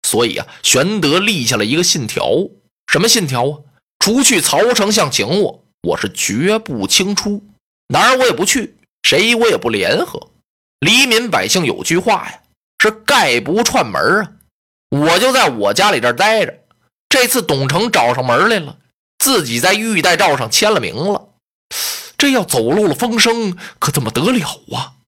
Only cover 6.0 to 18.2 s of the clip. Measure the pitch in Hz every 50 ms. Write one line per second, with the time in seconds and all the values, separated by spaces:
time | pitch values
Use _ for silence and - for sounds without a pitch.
6 | - 98 - - - - 101 117 156 196 214 220 220 - 143 110 95 98 - -
7 | 185 196 202 - - 208 208 202 - - _ _ _ _ _ _ _ _ 135 151
8 | 202 240 262 254 254 240 - 185 185 - - 269 214 - _ _ _ _ _ _
9 | - - 135 151 208 226 240 226 240 220 175 - - 117 110 101 90 90 123 190
10 | 359 - - - - _ _ _ _ _ _ _ _ _ _ _ 143 175 226 254
11 | 277 254 226 226 247 226 - - 92 - - 185 170 123 - - - - 165 180
12 | 185 233 208 - - - - - _ _ _ _ _ _ _ _ - 214 214 220
13 | - - 285 247 190 139 120 120 101 120 170 220 233 - - 247 160 113 92 67
14 | 78 123 180 214 208 - - _ _ _ _ _ _ _ _ _ _ _ - 139
15 | 147 160 170 185 233 262 254 254 220 165 123 110 101 101 104 - 190 208 190 127
16 | 110 123 120 123 190 214 220 220 180 - - - _ _ _ _ _ _ _ _
17 | _ _ - 262 247 233 - 247 180 - 147 135 139 131 143 175 220 240 - -
18 | 120 120 123 131